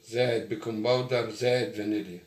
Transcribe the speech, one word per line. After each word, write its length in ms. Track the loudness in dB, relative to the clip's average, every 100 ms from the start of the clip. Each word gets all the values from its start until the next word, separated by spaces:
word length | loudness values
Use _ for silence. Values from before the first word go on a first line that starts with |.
| -4
زائد 400 | 0 2 2 -2
بيكنج 360 | -6 -4 0
باودر 460 | 2 2 2 0 -2
زائد 440 | 0 2 2 0
فانيليا. 460 | -2 -2 -2 -4 -12